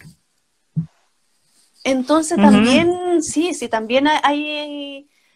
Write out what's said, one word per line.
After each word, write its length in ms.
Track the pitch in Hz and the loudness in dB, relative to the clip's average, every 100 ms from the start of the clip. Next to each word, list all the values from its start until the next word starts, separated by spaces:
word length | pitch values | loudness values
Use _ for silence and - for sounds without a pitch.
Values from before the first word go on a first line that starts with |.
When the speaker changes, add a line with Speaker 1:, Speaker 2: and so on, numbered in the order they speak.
| - _ _ _ _ _ _ - 160 _ _ _ _ _ _ _ _ _ | -18 _ _ _ _ _ _ -8 -8 _ _ _ _ _ _ _ _ _
Speaker 1:
Entonces 540 | 240 262 254 311 311 349 | -4 -2 0 0 0 2
Speaker 2:
Ujú. 140 | 208 | 4
Speaker 1:
también, 720 | 208 226 285 339 359 359 339 | 6 4 4 2 0 0 -2
sí, 300 | 311 294 349 | -2 -2 -2
sí, 140 | - 233 | -4 -6
también 380 | 220 220 254 285 | -6 0 0 2
hay, 120 | 302 | 2
hay, 840 | 285 294 302 302 294 294 285 277 285 _ _ | 0 -2 -6 -8 -10 -12 -14 -16 -20 _ _